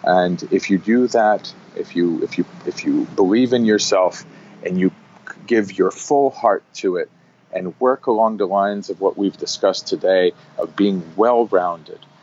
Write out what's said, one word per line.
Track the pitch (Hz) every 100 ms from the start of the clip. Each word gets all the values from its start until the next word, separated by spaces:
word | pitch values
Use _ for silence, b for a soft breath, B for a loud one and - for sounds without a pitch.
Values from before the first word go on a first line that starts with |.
And | - 90 90 87 92
if | 95 -
you | 95
do | 104 120 123
that, | 120 107 104 - - - -
if | - 85
you, | 87 80
if | - -
you, | - -
if | - -
you | 76 71 58 -
believe | 92 113 123
in | 123
yourself | 113 104 - 95 90 - - B B B
and | 87 92
you | 92 - _ - - - -
give | 117 98 -
your | 95
full | - - 143 139
heart | - 117 95 _
to | - 98 90
it | 78 _ b b _
and | 92 90 -
work | 127 135 -
along | 110 110 107
the | 95
lines | 98 101 101 98
of | 90
what | 95 -
we've | 101 -
discussed | 87 - 95 92 -
today, | 85 92 95 90 B B -
of | 85 -
being | 101 95 82 85
well-rounded | 117 120 110 95 90 85 76 - - b